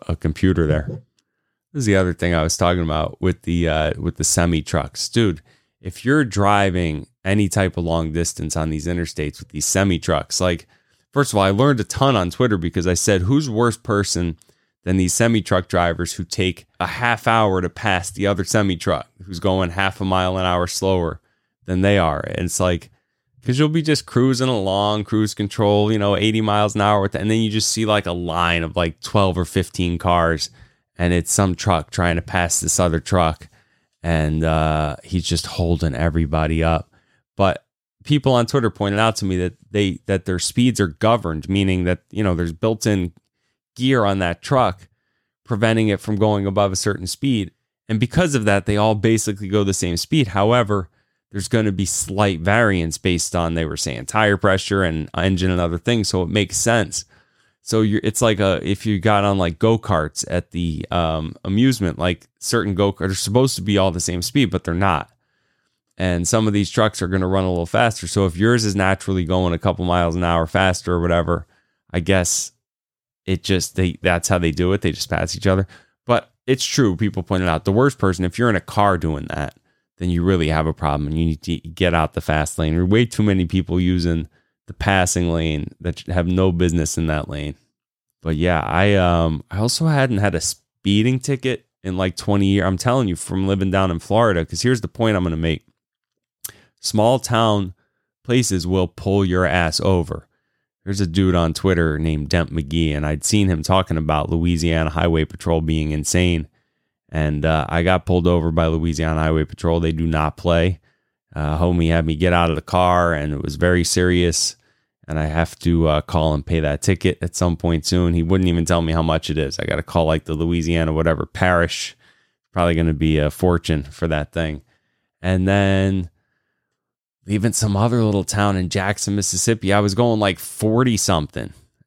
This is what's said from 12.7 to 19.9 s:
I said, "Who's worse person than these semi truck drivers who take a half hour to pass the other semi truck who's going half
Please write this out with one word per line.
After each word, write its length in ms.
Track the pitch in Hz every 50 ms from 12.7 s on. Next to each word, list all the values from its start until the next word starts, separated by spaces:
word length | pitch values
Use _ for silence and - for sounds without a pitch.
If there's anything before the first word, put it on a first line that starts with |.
| - 92 82 90
I 80 | 90
said, 260 | - - - 104 92
"Who's 260 | 90 98 135 147 156 135
worse 300 | 110 110 120 117 107 -
person 600 | _ - 110 101 101 - - 87 87 85 82 - _ _ _ _ _ _ _ _ _
than 140 | 92 90 95
these 160 | 92 90 -
semi 300 | - 113 117 117 110 90
truck 240 | - 101 92 90 -
drivers 460 | - 87 87 85 85 80 87 85 -
who 100 | - 90
take 420 | - - - 95 92 85 - - _ _ _
a 80 | 87 87
half 400 | - - 123 120 117 110 - 120
hour 340 | 113 113 110 101 95 92
to 80 | 90 85
pass 400 | - - - 107 95 90 90 -
the 160 | - - 98
other 180 | 98 101 90 95
semi 320 | - - 113 104 98 90
truck 320 | 82 - 101 85 69 - - _ _ 90
who's 140 | 92 95 85
going 300 | 85 98 92 92 92 87
half 320 | 85 98 98 95